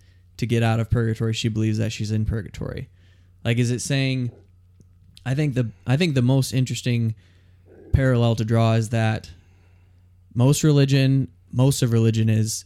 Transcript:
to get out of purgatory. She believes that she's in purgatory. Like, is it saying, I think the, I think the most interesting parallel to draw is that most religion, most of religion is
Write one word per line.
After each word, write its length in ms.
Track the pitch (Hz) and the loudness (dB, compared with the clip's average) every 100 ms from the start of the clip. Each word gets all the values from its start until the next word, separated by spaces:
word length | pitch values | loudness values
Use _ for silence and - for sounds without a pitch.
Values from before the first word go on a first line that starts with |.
| _ _ _ - | _ _ _ -8
to 80 | 117 | -2
get 160 | 117 | 0
out 180 | 113 113 | 2 0
of 80 | 113 | 0
purgatory. 420 | 123 113 110 113 | -2 -2 -2 -4
She 140 | 110 117 | -2 -4
believes 300 | 110 110 107 | -2 -2 -2
that 140 | 107 | -4
she's 180 | - 107 | -6 -4
in 140 | 110 | -4
purgatory. 640 | 107 113 - - - - - _ _ _ _ _ | -2 -4 -8 -10 -10 -10 -14 _ _ _ _ _
Like, 140 | 117 117 | -4 0
is 120 | 120 | 0
it 100 | 123 | -2
saying, 500 | - 139 135 131 123 - - _ _ _ _ _ - - - | -4 -2 -2 -2 -6 -10 -20 _ _ _ _ _ -20 -12 -6
I 80 | |
think 200 | 131 151 | -2 -2
the, 160 | 127 117 - - | -2 -4 -6 -2
I 100 | 135 | 0
think 160 | 180 | 2
the 80 | 135 | 2
most 300 | 120 135 127 | 2 2 2
interesting 600 | 131 127 120 - 120 113 110 _ _ _ _ _ - - | 0 -2 -4 -2 -2 -2 -4 _ _ _ _ _ -20 -2
parallel 420 | - 131 123 117 113 | 2 2 2 2 0
to 80 | |
draw 280 | 113 117 113 | 0 2 2
is 140 | 113 107 | 2 0
that 420 | 117 110 110 - - _ _ _ _ _ _ _ _ _ | -2 -2 -4 -8 -20 _ _ _ _ _ _ _ _ _
most 300 | - 127 147 | 2 2 4
religion, 640 | 160 143 139 139 135 135 131 - _ | 4 4 4 4 2 2 -2 -8 _
most 300 | 123 131 139 | 0 2 2
of 100 | 127 | 2
religion 360 | 113 113 110 110 | 2 2 2 2
is 360 | 110 110 - | 0 -2 -6